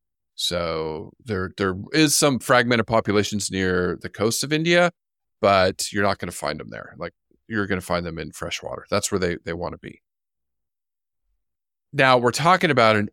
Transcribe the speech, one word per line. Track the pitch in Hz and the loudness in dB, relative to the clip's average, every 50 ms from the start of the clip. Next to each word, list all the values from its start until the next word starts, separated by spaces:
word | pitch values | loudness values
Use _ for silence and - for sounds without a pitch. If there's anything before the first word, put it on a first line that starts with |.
| _ _ _ _ _ _ _ | _ _ _ _ _ _ _
So | - - - 87 87 85 82 82 80 80 80 78 76 - - - _ _ | -6 -4 -4 -2 -2 -4 -4 -4 -4 -4 -6 -6 -8 -10 -14 -18 _ _
there, | - 104 90 95 87 - | -6 -4 -4 -4 -6 -4
there | - 101 95 92 95 107 - | -2 -2 -2 -2 -4 -8 -2
is | - 156 156 147 - | 2 4 4 4 4
some | - 160 147 131 | 2 2 2 2
fragmented | 107 - - 131 123 120 120 123 113 110 | 0 2 4 4 4 4 4 2 0 0
populations | - 113 113 104 - 98 104 101 - 107 101 98 - | 2 0 0 2 2 0 0 0 0 -4 -6 -6 -4
near | - 95 95 92 92 90 90 90 82 - | -4 -2 0 0 0 0 0 -2 -4 -6
the | - 92 | -10 -14
coast | - - 101 113 117 - - | -4 -2 -2 -2 0 -2 -4
of | 139 156 | -2 -2
India, | 156 160 170 175 175 175 170 - _ _ _ _ _ _ _ _ _ | -2 0 2 2 2 2 2 -2 _ _ _ _ _ _ _ _ _
but | 107 98 101 95 92 95 95 - - - | 2 4 6 6 4 2 0 -2 -8 -6
you're | - 104 101 | -2 -2 0
not | 98 98 - | 0 -2 -2
gonna | - 87 85 | -6 -10 -10
find | - 78 73 78 71 | -6 -6 -6 -6 -6
them | 62 55 | -10 -12
there. | 55 53 50 - - - | -12 -14 -14 -16 -14 -12
Like, | 85 85 - _ _ _ _ _ _ | -12 -12 -14 _ _ _ _ _ _
you're | - 113 107 101 | -6 -4 -4 -2
gonna | 95 98 92 | -2 -4 -4
find | 87 - 87 87 87 | -2 -4 -4 -4 -4
them | 85 82 80 | -6 -8 -8
in | 78 - | -10 -12
freshwater. | - - 82 82 - - - - - - - - | -12 -12 -10 -10 -10 -10 -10 -10 -12 -12 -6 -4
That's | 92 101 - - | -4 -2 -2 -2
where | 101 92 | -2 -2
they, | 90 87 85 - - | -2 -2 -4 -4 -8
they | - 85 | -10 -8
wanna | 85 87 82 78 - | -8 -8 -10 -10 -12
be. | - - - _ _ _ _ _ _ _ _ _ _ _ _ _ _ _ _ _ _ _ _ _ _ _ _ _ _ _ _ _ _ _ _ _ _ _ _ _ _ _ | -16 -18 -18 _ _ _ _ _ _ _ _ _ _ _ _ _ _ _ _ _ _ _ _ _ _ _ _ _ _ _ _ _ _ _ _ _ _ _ _ _ _ _
Now, | - 143 135 131 127 | 0 2 4 6 6
we're | 123 120 123 | 6 4 2
talking | 113 - 143 170 185 180 190 160 | 0 2 4 4 4 4 4 2
about | 139 123 117 110 107 | 4 6 6 6 6
an | 104 104 - | 4 2 -2